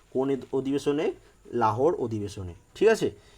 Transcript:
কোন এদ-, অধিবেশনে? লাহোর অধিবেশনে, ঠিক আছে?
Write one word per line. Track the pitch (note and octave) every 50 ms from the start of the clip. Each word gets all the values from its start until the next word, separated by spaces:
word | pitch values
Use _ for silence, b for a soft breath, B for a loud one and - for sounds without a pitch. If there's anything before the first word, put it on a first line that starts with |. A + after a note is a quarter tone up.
| b b
কোন | - B2+ C3 C#3
এদ-, | C#3 B2+ A#2+ -
অধিবেশনে? | C3+ C3+ C3 C3+ C#3+ C#3+ - D3 C#3+ D3+ F#3 - - - b b b b - -
লাহোর | - A#2+ A#2 A2 G#2+ A#2 C#3 E3+ -
অধিবেশনে, | - B2+ A2+ A2 G#2 G2+ G2+ - G2+ F#2 F2 E2+ - _ _ -
ঠিক | - F#3 A3
আছে? | A3 G#3+ C#3+ G#2 - b b b b